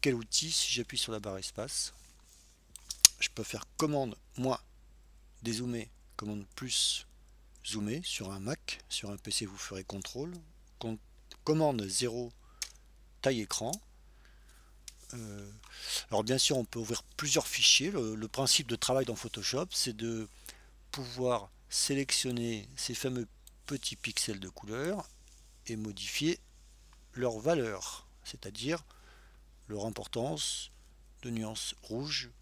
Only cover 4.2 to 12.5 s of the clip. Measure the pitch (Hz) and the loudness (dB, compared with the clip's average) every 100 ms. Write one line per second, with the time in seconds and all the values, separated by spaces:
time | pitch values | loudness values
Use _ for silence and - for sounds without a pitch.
4.2 | - - 127 123 - - - - - - | -12 -2 0 0 -4 -20 -20 -20 -20 -20
5.2 | - - 117 110 123 120 110 - - - | -20 -8 -4 -2 -2 -4 -6 -14 -14 -8
6.2 | 104 104 98 - 127 - - - - - | -4 -6 -6 -10 -2 2 2 0 -4 -20
7.2 | - - - - - 107 104 135 180 - | -20 -20 -20 -14 -6 -2 0 -2 -2 -4
8.2 | 98 98 98 156 - - - - 104 101 | -4 -6 -4 -4 -6 -10 -6 -6 -4 -8
9.2 | - 98 104 95 - 95 95 98 - 120 | -2 -2 -2 -8 -8 -8 -6 -8 -6 -6
10.2 | 156 175 160 - - - 117 110 - - | -8 -8 -16 -20 -20 -8 -6 -6 -10 -20
11.2 | - - - 156 156 127 98 92 123 117 | -20 -6 2 6 6 4 0 0 0 0
12.2 | 120 - - | -6 -8 -20